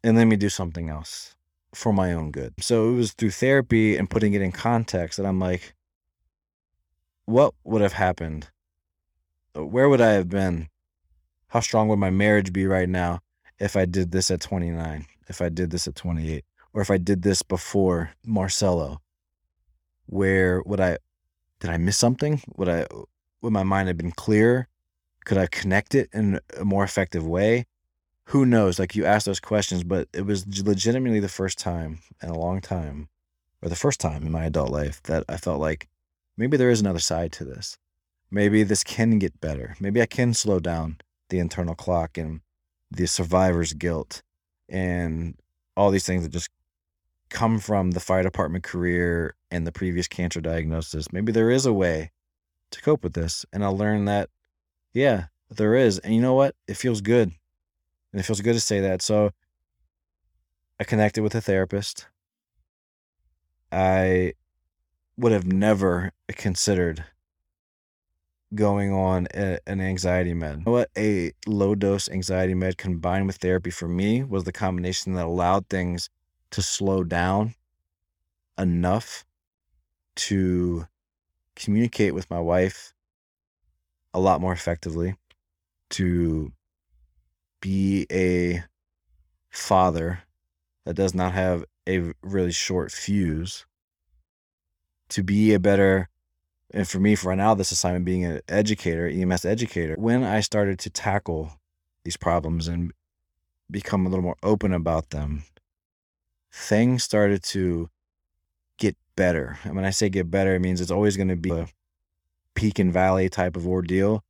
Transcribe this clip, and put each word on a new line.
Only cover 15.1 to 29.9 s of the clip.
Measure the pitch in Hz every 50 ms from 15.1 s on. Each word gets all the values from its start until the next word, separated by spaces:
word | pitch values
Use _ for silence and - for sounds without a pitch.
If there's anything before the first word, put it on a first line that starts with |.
| _ _ _ -
if | 90 -
I | 90 87
did | 82 87 92 82
this | 85 87 - -
at | 71
twenty-eight, | - - 87 85 80 80 80 80 69 - _ _ _ _ _
or | - 107
if | 98 -
I | 98
did | 95 87 95 101 90
this | 87 101 95 -
before | - _ 92 90 - - - 101 95 92 87 82 80 80 - _ -
Marcelo? | 113 110 98 92 92 - - 104 95 90 85 76 69 71 76 _ _ _ _ _ _ _ _ _ _ _ _ _ _ _ _ _ _ _ _ _
Where | - - 95 98 95 95 95 92 90 90 92
would | - 92 104 98
I, | 92 90 82 - _ _ _ _ _ _ _ _ _ _ _ _
did | - 85
I | 82
miss | 82 85 98 98
something? | - - 117 127 - 147 151 151 139 - - -
Would | - 95 87
I, | 85 85 - - - - - _ _ _ _ _ _ _
would | - 117
my | 107 101 92
mind | 95 95 98 98 92
have | 87
been | 80 82 87
clearer? | - - - - 107 107 110 117 123 127 123 _ _ _ _ _ _ _ _ _ _ _ -
Could | - 98 95
I | 92 85
connect | - - - 95 95 101 - _ -
it | 139 131 -
in | - 104 107 101 95 - _ - -
a | - 95
more | 101 98 98 98
effective | 98 - 101 95 - - 87 80
way?" | 80 85 92 101 110 117 123 147 _ _ _ _ _ _ _ _ _ _ _ _
Who | - - 139 135
knows? | 127 120 113 104 95 87 -
Like, | 92 87 -
you | 107 -
ask | 92 104 107 -
those | 101 95 -
questions, | - - 107 104 98 - 92 90
but | 87 87